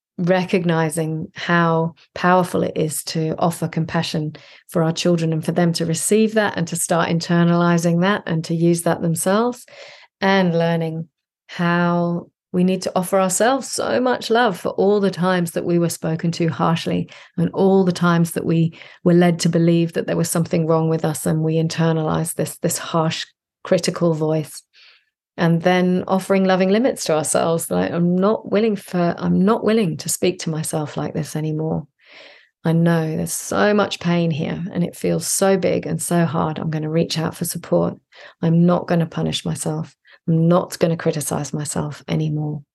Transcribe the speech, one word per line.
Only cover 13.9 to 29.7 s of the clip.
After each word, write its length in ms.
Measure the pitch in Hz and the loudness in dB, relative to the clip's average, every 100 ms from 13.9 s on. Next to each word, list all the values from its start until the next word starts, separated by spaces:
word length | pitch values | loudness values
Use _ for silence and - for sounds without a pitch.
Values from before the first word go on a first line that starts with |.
| 233 | 0
much 300 | 254 - - | 0 0 0
love 320 | 226 240 175 | 2 2 0
for 120 | - | -4
all 280 | - 190 208 | 0 2 2
the 100 | 196 | 0
times 420 | - 185 180 170 | 0 0 0 0
that 120 | - | -2
we 140 | 113 170 | 0 0
were 100 | 165 | 0
spoken 420 | - 165 160 170 | -2 -4 -2 -2
to 160 | 165 165 | -2 -2
harshly 600 | - 165 165 180 175 170 - - - | 0 0 0 -2 -4 -4 -10 -10 -4
and 100 | 165 | -2
all 280 | - 190 190 | 2 4 4
the 100 | 180 | 2
times 400 | 175 175 170 165 | 2 2 4 2
that 120 | - | -2
we 340 | - 165 165 - - - | 0 2 0 -2 -20 -4
were 100 | 175 | 2
led 260 | 175 175 170 | 4 4 2
to 80 | 170 | 2
believe 460 | 170 165 170 165 | 2 4 4 2
that 120 | - - | -2 -4
there 120 | 170 | -2
was 100 | 165 | -2
something 380 | 175 165 175 160 | -2 0 0 2
wrong 240 | 160 160 | 2 2
with 120 | 160 | 0
us, 220 | 160 151 | -2 -2
and 180 | 175 156 | -2 -2
we 120 | 160 | 0
internalized 800 | 160 160 - 165 160 156 160 165 | 0 0 0 0 0 0 -2 -2
this, 240 | - 156 - | -4 -6 -4
this 180 | 170 - | -4 -4
harsh, 480 | - 165 160 - - _ _ _ | -4 -2 0 -2 -8 _ _ _
critical 480 | - 185 180 170 170 | -2 0 0 0 0
voice. 500 | 156 156 156 147 - - _ - _ _ _ _ - | 0 0 -2 -4 -12 -20 _ -20 _ _ _ _ -2
And 240 | 170 170 | 2 2
then 420 | 180 180 185 180 - | 2 2 2 0 0
offering 380 | 190 185 196 | -2 0 2
loving 240 | 190 185 190 | 2 2 2
limits 360 | 208 262 - | 2 2 -2
to 120 | - 156 | -2 -2
ourselves, 540 | - - 170 165 - | 0 0 0 0 -2
like, 200 | 180 190 | -2 -2
"I'm 240 | 170 175 | 0 0
not 380 | 180 196 226 - | 2 2 0 -2
willing 240 | 262 226 202 | 0 0 -2
for, 380 | - 180 170 - | -4 -2 -2 -2
I'm 300 | 175 180 190 | 0 2 2
not 180 | 233 | 2
willing 320 | - | 2